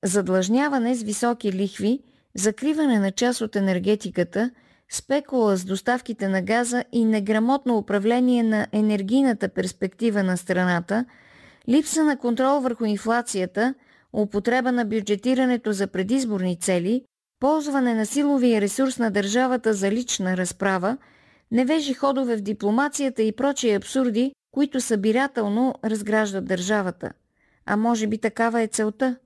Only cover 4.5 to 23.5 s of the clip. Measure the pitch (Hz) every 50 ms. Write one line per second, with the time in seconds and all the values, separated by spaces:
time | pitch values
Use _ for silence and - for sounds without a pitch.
4.5 | 247 _ _ _ _ _ _ _ - - - _ 269 294 294 - - 254 226 214
5.5 | 196 190 180 190 190 190 - - 240 247 - - 226 - 202 196 190 190 180 190
6.5 | 220 240 247 240 247 240 - _ - 233 226 220 220 214 196 196 214 214 220 240
7.5 | 269 277 269 254 240 220 202 - 202 202 196 214 233 247 254 247 247 240 226 220
8.5 | 220 214 208 - - 214 214 214 214 202 196 190 226 269 277 262 233 202 - 190
9.5 | - - 185 185 - _ - 190 - _ 220 233 208 208 196 185 180 175 - -
10.5 | 190 180 180 180 180 170 175 - 202 220 247 - - - - - - - - -
11.5 | - _ _ - 233 302 302 - - 320 320 302 285 262 - 240 233 226 262 262
12.5 | 277 294 254 254 240 - 240 214 214 196 - 220 226 240 240 - - 202 185 180
13.5 | _ 202 220 254 269 _ _ _ _ _ _ _ - 214 214 208 - 202 196 240
14.5 | 233 254 247 254 247 240 240 208 202 220 202 208 208 196 202 247 262 247 262 254
15.5 | 247 233 - 214 214 190 202 196 - 180 190 196 240 269 262 233 208 196 185 180
16.5 | 180 170 - - 185 175 170 185 226 254 269 _ _ _ _ _ _ _ - 269
17.5 | 302 311 294 294 277 277 254 247 233 220 220 208 - 285 294 285 285 269 247 247
18.5 | 233 214 202 202 - - 269 262 247 - 240 226 190 208 196 196 202 247 247 254
19.5 | 254 247 240 220 220 196 190 196 202 233 247 247 - - 190 185 185 180 185 175
20.5 | - - - 196 190 185 175 196 247 269 - _ _ _ _ _ _ _ _ _
21.5 | 226 226 254 247 311 320 294 285 262 - - 277 277 262 269 240 233 214 202 196
22.5 | 214 - - 202 214 240 277 294 277 - 285 269 254 - 220 220 214 - 254 277